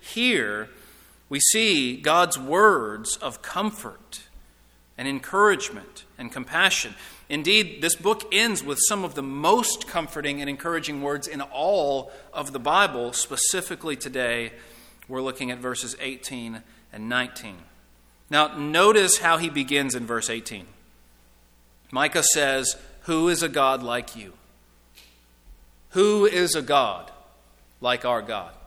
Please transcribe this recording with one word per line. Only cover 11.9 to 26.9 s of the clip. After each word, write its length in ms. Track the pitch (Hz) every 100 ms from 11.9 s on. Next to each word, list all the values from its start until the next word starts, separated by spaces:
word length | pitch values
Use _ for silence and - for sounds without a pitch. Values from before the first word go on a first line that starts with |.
| 135 127 - -
of 200 | - 139
the 80 | 135
Bible. 520 | 123 170 196 131 120
Specifically 840 | - - 139 - 185 175 170 160 135
today, 560 | 139 131 123 117 113 - - - - - -
we're 140 | 131
looking 280 | 131 127 131
at 80 | 123
verses 380 | 123 123 120 -
eighteen 640 | 131 131 - 131 117 113 - - _
and 160 | 107 110
nineteen. 480 | 123 123 - 110 92 80 - _ _ _ _ _
Now, 280 | 147 151 151
notice 640 | 147 160 202 214 190 -
how 180 | 170 165
he 140 | 170
begins 440 | 147 131 143 135
in 120 | 123 117
verse 240 | 117 113
eighteen. 360 | 113 113 107 90 - _ _ _ _ _ _ _ _ _ _ _
Micah 320 | 127 147 170
says, 540 | 147 160 143 135 127 - - -
"Who 260 | - 160 165
is 140 | 165
a 60 | 170
God 340 | 143 135 131
like 320 | 120 120 117
you? 200 | 117 98 - _ _ _ _ _ - - _ _ _ - - - _ -
Who 340 | 185 208 214
is 300 | 202 180 175
a 80 | 170
God 480 | 127 143 120